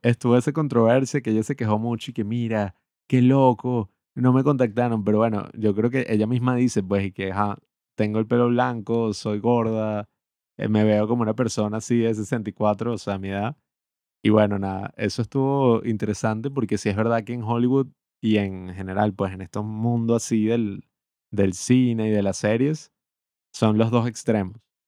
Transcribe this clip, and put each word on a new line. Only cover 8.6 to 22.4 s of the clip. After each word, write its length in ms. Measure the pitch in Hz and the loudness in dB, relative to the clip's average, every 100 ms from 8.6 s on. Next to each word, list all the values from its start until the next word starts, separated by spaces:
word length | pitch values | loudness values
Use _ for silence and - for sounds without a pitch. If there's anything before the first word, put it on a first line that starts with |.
| 127 117 98 117 113 | -2 -4 -4 -2 -2
soy 240 | 101 110 104 | -4 -4 -2
gorda, 680 | 117 120 113 110 107 104 104 _ _ _ _ - | 2 2 0 -2 -4 -6 -8 _ _ _ _ -8
eh, 100 | 107 | 0
me 160 | 107 | 2
veo 220 | 107 104 107 | 4 2 2
como 140 | 120 | 0
una 120 | 110 | -2
persona 440 | 110 113 - 104 110 | -2 -2 -2 -4 -4
así 200 | - 120 | -2 0
de 160 | 113 | 0
sesenta 360 | 110 101 120 104 | -2 -4 -4 -6
y 20 | |
cuatro, 400 | - 107 101 117 | -2 0 0 -4
o 60 | 110 | -6
sea, 200 | - 98 | -6 -6
mi 100 | 98 | -6
edad". 260 | 98 110 - _ _ _ _ _ _ | -6 -6 -8 _ _ _ _ _ _
Y 60 | 107 | 4
bueno, 280 | 107 104 101 | 6 4 2
nada, 340 | 98 95 101 - | -4 -6 -10 -6
eso 260 | 107 - | -4 -4
estuvo 640 | 110 139 135 139 127 113 | -4 -2 -2 2 2 2
interesante 640 | 120 107 107 101 110 110 139 | 0 -4 -4 -2 -4 -4 -6
porque 280 | 135 107 104 | -4 -2 -2
sí 100 | 107 | -2
es 80 | 98 | 0
verdad 280 | 113 117 | 0 0
que 100 | 107 | -4
en 80 | 120 | -6
Hollywood 440 | 110 120 123 135 135 _ _ - | -2 0 2 2 0 _ _ -4
y 180 | 110 104 | 2 2
en 360 | 98 92 92 | 0 -6 -12
general, 400 | 90 95 95 107 | -10 -6 0 0
pues, 180 | 98 95 | 0 -4
en 100 | 95 | -6
estos 220 | 92 107 | -10 -8
mundos 600 | 107 107 117 120 117 117 | -6 -2 0 0 2 0
así 220 | - 113 107 | 0 0 2
del, 380 | 120 107 101 - _ _ _ - | 0 -2 -6 -16 _ _ _ -8
del 220 | 101 98 | 0 0
cine 540 | - - 127 123 113 110 | 0 2 4 4 2 0
y 20 | |
de 120 | 104 | 2
las 140 | 98 | 0
series, 540 | - | -2